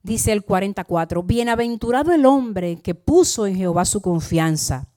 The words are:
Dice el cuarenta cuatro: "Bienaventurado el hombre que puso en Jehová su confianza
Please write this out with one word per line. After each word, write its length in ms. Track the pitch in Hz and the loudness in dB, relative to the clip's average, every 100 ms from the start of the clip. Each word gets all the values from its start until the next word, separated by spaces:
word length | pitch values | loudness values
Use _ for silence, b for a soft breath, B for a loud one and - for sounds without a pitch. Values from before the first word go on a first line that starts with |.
Dice 320 | 190 220 214 | -6 -4 0
el 100 | 214 | -2
cuarenta 400 | - 190 196 196 | 0 -2 -2 -6
cuatro: 400 | 175 170 165 170 | -4 -4 -2 -4
"Bienaventurado 880 | 180 233 240 233 233 226 233 247 302 | -2 -2 0 0 -2 -4 -2 0 2
el 140 | 339 262 | 4 6
hombre 560 | 277 240 190 175 170 | 4 0 -4 -6 -6
que 120 | - | -8
puso 540 | 170 - 330 349 - 202 | -6 2 4 4 0 -2
en 80 | 185 | -2
Jehová 300 | 185 170 180 | 0 0 0
su 160 | 214 | -2
confianza 880 | 185 170 - 165 160 156 - 131 135 | 0 -2 0 0 0 0 -4 -6 -10